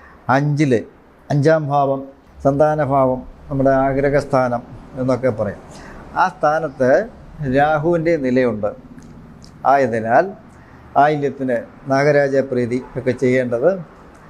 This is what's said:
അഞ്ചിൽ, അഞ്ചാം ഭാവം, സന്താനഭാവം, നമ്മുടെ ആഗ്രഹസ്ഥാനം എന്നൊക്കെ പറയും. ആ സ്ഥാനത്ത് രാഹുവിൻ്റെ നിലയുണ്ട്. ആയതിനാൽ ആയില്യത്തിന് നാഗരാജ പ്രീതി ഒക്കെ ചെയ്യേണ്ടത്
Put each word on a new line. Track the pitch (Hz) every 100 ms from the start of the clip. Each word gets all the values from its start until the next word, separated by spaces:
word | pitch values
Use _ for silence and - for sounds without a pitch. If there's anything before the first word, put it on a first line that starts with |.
| - - -
അഞ്ചിൽ, | 131 147 147 151 113 - - - _ -
അഞ്ചാം | 143 143 160 143
ഭാവം, | 143 139 135 135 - _ -
സന്താനഭാവം, | 139 139 156 156 139 139 131 127 - - -
നമ്മുടെ | 139 135
ആഗ്രഹസ്ഥാനം | 135 135 135 139 143 135 135 127 120 - - - 131
എന്നൊക്കെ | 127 123 127
പറയും. | 110 104 85 - - - - - 151
ആ | 185
സ്ഥാനത്ത് | - 151 156 160 143 127 156 226 - - - 143 131
രാഹുവിൻ്റെ | 147 156 160 175 160 165
നിലയുണ്ട്. | 131 127 123 107 101 - - - - - - - - - 127
ആയതിനാൽ | 139 127 113 110 131 190 208 - - - - - 139
ആയില്യത്തിന് | 147 151 139 - 131 117 - - 143
നാഗരാജ | 135 147 143 139 135
പ്രീതി | 135 123 120 123 127 135
ഒക്കെ | 127
ചെയ്യേണ്ടത് | 123 127 131 120 120 151 190 151 - - -